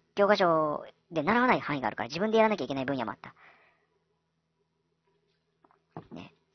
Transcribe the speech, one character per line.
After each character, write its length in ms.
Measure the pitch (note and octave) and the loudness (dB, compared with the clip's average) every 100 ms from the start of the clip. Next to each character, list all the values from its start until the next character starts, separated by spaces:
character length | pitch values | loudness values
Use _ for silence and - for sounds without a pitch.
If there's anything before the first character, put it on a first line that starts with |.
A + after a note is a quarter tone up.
| _ - | _ 2
教 120 | G3+ | 4
科 80 | G3+ | 4
書 500 | F3+ D#3+ D#3 D3 - - - | 4 4 2 -2 -10 -20 -8
で 100 | D#3+ | -4
習 200 | D3 A#3 | 0 2
わ 60 | B3+ | 4
な 80 | F3 | 2
い 40 | |
範 180 | C3+ D3 | 0 -4
囲 40 | |
が 60 | A#2 | -4
あ 20 | |
る 80 | - | -4
か 60 | |
ら、 40 | A2 | -6
自 120 | E3 | -4
分 120 | A3 | 0
で 60 | A3 | 4
や 60 | |
ら 60 | A3 | 2
な 80 | G3+ | 2
き 40 | |
ゃ 20 | B2+ | -4
い 20 | |
け 60 | |
な 80 | C3+ | -4
い 40 | C3 | -4
分 120 | C#3 | -4
野 80 | A2 | -6
も 60 | |
あ 40 | - | -8
っ 20 | |
た。 120 | - - - _ _ _ _ _ _ _ _ _ _ _ _ _ _ _ _ _ _ _ _ _ _ _ _ - - | -16 -20 -20 _ _ _ _ _ _ _ _ _ _ _ _ _ _ _ _ _ _ _ _ _ _ _ _ -20 -16
ね、 220 | - - _ _ | -18 -18 _ _